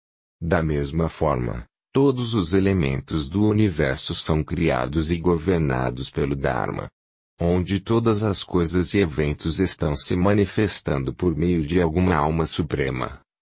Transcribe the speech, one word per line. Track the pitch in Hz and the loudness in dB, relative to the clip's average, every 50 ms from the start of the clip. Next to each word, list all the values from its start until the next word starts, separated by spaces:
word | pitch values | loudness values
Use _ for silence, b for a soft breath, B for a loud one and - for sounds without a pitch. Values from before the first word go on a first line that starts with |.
| _ _ _ _ _ _ _ - | _ _ _ _ _ _ _ -8
Da | 82 82 92 85 | -2 0 0 0
mesma | 82 78 76 73 71 69 73 82 82 78 | 0 0 0 -2 -2 -2 -2 -2 -2 -2
forma, | - - 82 76 69 62 60 57 53 60 - _ _ _ _ _ | -2 -2 0 0 0 0 -2 -4 -6 -8 -12 _ _ _ _ _
todos | - 135 139 143 127 123 123 113 113 | 0 2 2 2 2 0 -2 -2 0
os | 110 87 76 95 | 0 0 2 2
elementos | 95 95 98 98 92 76 67 67 65 - - 80 80 71 67 | 2 4 4 2 2 2 0 -2 -4 -4 -4 -4 -4 -2 -2
do | 80 101 104 | 0 0 2
universo | 107 104 104 110 98 78 76 76 65 67 76 - - 85 | 2 4 4 2 2 2 0 0 0 0 -2 -4 -4 -4
são | - - - 80 78 | -2 0 0 0 0
criados | 71 - 78 78 85 78 65 62 64 65 73 80 78 78 | 0 -2 -2 0 0 2 2 0 -2 -2 -2 -2 0 0
e | 87 82 | -2 0
governados | 82 90 87 80 78 95 90 82 78 69 64 64 64 64 64 64 65 - | 2 0 0 2 2 0 2 2 2 0 0 0 -2 -2 -4 -6 -8 -6
pelo | - 76 76 69 71 | -4 -2 -2 -2 -2
Dharma. | 69 67 69 64 57 50 50 50 50 52 - _ _ _ _ _ _ _ _ _ - | -2 -2 -2 0 -2 -2 -4 -4 -6 -8 -10 _ _ _ _ _ _ _ _ _ -2
Onde | 85 87 90 90 87 85 98 92 | 0 2 2 2 2 0 -2 -2
todas | - - 113 117 117 117 107 104 | 0 0 0 2 2 2 2 2
as | 110 107 95 - - | 0 0 -2 -2 -2
coisas | - - 92 85 80 90 90 85 - - | -2 0 0 0 2 2 0 0 2 2
e | 101 | 2
eventos | 95 80 67 76 76 73 71 - - 82 78 - | 2 2 0 -2 -2 -2 -2 -4 -4 -4 -2 0
estão | 95 87 - - 82 78 73 | 0 -2 -2 -2 -2 -2 -2
se | - - - 92 | -2 -2 0 0
manifestando | 90 90 101 104 107 101 95 - 110 107 95 - - - - 76 69 65 65 | 2 2 4 4 2 2 0 0 0 0 0 0 -2 -2 -2 -2 -2 -2 -4
por | 65 - 90 90 78 | -4 -2 0 0 0
meio | 73 82 90 90 82 76 | 0 0 0 2 0 0
de | 71 85 92 | 0 2 2
alguma | 87 80 78 90 92 92 85 | 2 2 2 2 2 2 2
alma | 76 73 78 80 80 80 | 2 2 2 2 0 0
suprema, | - - - 82 69 67 69 69 65 65 62 60 57 65 - _ _ _ _ | 0 0 -2 -2 -2 -2 -2 -2 -2 -2 -4 -6 -8 -10 -14 _ _ _ _